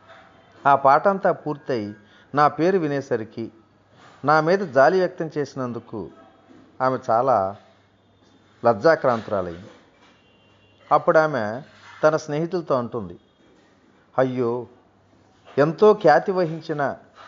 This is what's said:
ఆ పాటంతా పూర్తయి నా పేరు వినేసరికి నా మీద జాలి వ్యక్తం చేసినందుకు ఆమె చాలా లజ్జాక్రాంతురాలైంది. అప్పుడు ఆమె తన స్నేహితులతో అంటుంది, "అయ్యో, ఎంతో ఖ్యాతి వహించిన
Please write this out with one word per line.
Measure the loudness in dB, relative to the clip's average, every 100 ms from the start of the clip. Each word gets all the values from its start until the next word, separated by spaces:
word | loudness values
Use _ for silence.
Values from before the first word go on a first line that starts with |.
| _ -20 -20 _ _ _ 2
ఆ | 4
పాటంతా | 4 4 2 0 -2
పూర్తయి | -2 -6 -10 -6 -6 -6 -12 _ _ _ 0
నా | 2
పేరు | 2 0 0
వినేసరికి | -2 -6 -4 -6 -6 -12 -14 _ _ _ _ _ -20 -8 0
నా | 2
మీద | 2 0
జాలి | 0 4 4 4
వ్యక్తం | -2 -4 -8 -6
చేసినందుకు | -8 -8 -10 -10 -12 -12 -12 -16 -20 _ _ -20 _ -4
ఆమె | -2 -2 0
చాలా | 0 2 2 0 -6 _ _ _ _ _ _ _ _ _ _ 0
లజ్జాక్రాంతురాలైంది. | 2 2 2 0 -2 -4 -6 -6 -10 -18 -20 _ _ _ _ _ _ _ _ _ _ 0
అప్పుడు | 0 2 2
ఆమె | 2 -2 -6 -8 -14 _ -20 0
తన | 0 0
స్నేహితులతో | -4 -6 -4 -6 -2 -2
అంటుంది, | -2 -8 -12 -16 _ _ _ _ _ _ _ _ _ -2
"అయ్యో, | -2 0 -4 -4 -10 _ _ _ _ _ _ _ -8 0
ఎంతో | 0 4 4
ఖ్యాతి | 6 4 4 2
వహించిన | -2 -2 -4 -8 -6 -4 -6 _ _